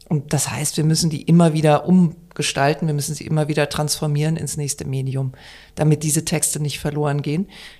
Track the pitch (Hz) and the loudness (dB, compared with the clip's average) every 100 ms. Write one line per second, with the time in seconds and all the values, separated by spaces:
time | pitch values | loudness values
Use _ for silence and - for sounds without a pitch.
0 | - 151 - 143 131 117 147 - 156 160 | -4 -4 0 -2 -2 -4 -4 0 2 2
1 | 165 151 - 170 165 156 156 147 - 180 | 0 -2 4 6 6 4 4 4 4 4
2 | 170 - - - 147 135 139 156 165 147 | 4 0 -12 -6 -4 0 0 2 -2 -2
3 | 139 147 - 156 151 156 143 - 151 - | -4 -6 -2 0 0 0 -2 -2 -4 -2
4 | 156 147 151 160 139 156 143 - 147 135 | -2 0 0 -2 -4 -6 -6 -6 -6 -4
5 | 131 135 135 - - - - - 151 151 | -4 -4 -4 -8 -16 -20 -12 0 2 2
6 | 156 160 160 156 - 151 147 - 151 147 | 0 -2 -2 -2 -2 -2 -4 -4 -6 -2
7 | 147 143 143 156 196 - - | -2 -2 -2 -2 -4 -10 -20